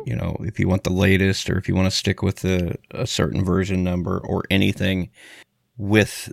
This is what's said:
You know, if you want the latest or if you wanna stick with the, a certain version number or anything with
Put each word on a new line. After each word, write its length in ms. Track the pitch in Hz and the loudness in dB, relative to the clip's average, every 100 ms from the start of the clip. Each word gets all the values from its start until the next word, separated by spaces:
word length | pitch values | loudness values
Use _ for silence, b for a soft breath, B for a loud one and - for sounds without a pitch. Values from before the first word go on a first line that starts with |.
You 120 | 403 98 | 2 -4
know, 200 | 87 - | -4 -4
if 180 | - - | -6 -2
you 80 | 92 | 0
want 160 | 95 | 2
the 80 | - | 0
latest 560 | 92 98 95 95 - 98 | 2 4 6 4 0 -2
or 80 | 92 | -2
if 100 | - | 0
you 60 | |
wanna 160 | 92 95 | 0 2
stick 300 | - 101 - | 0 -2 0
with 140 | 95 - | -2 -2
the, 400 | 92 90 85 - _ | 0 0 -2 -6 _
a 160 | - 123 | -8 -4
certain 380 | - 76 - | -2 -2 0
version 380 | 92 92 95 92 | 0 0 0 0
number 340 | 92 90 90 92 | 0 -2 -2 -4
or 240 | - 92 - | -2 -4 0
anything 600 | 98 98 - 95 95 87 B B B B _ _ 117 | 2 2 0 -2 -2 -4 B B B B _ _ -8
with 520 | 101 107 98 - - | 2 4 4 -2 -12